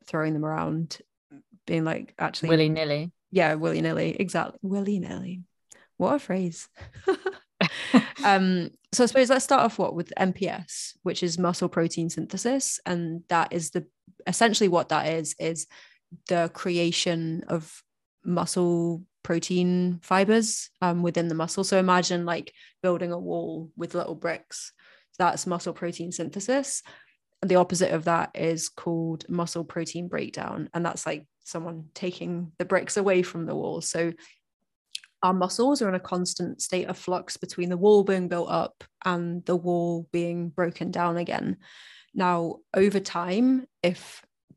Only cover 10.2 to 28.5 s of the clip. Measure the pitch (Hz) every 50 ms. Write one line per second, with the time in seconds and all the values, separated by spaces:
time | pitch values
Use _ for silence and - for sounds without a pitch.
10.2 | 190 185 180 185 196 - - - 165 - - - - - - _ - 180 165 -
11.2 | 180 175 160 175 180 175 175 - 180 175 - 180 165 165 - 170 165 170 - 160
12.2 | 160 - - 190 - 240 269 269 269 - - - - 185 180 175 170 160 165 170
13.2 | - - 175 165 160 - 170 170 160 - - 180 160 - _ _ _ - _ -
14.2 | - 196 180 - 226 226 208 - 214 185 175 170 - - 156 147 143 156 165 165
15.2 | 156 143 - - 165 160 165 156 - - - - - - _ _ _ _ 170 -
16.2 | _ - 185 170 165 170 - - - 185 175 175 170 170 170 - - 180 170 165
17.2 | 165 160 165 180 - - - 165 156 - - - - _ _ _ _ _ _ _
18.2 | - 175 175 170 170 - - 185 175 175 175 170 170 170 170 165 185 - _ _
19.2 | - - 170 170 - - 180 180 180 180 180 180 180 180 180 170 - - 185 190
20.2 | 196 202 220 233 220 220 - - - - _ _ 185 175 175 175 175 170 170 170
21.2 | 170 170 160 160 160 170 - 196 190 - 202 190 185 185 180 180 175 - 180 175
22.2 | 175 170 170 147 139 - - - - - _ _ - 185 175 170 180 175 175 175
23.2 | 185 175 170 170 170 170 160 160 165 156 _ - 170 - - 175 156 - 165 147
24.2 | - 170 160 - - _ - - - - - _ _ _ - _ _ _ _ -
25.2 | 185 175 147 151 - 185 175 170 - 175 165 - 180 170 175 - 170 180 175 -
26.2 | 165 156 - 202 202 - 262 285 269 - - - - - - - _ _ _ _
27.2 | _ _ _ _ - 185 180 180 175 175 185 170 180 - - 160 160 170 170 165
28.2 | 170 - - - - 165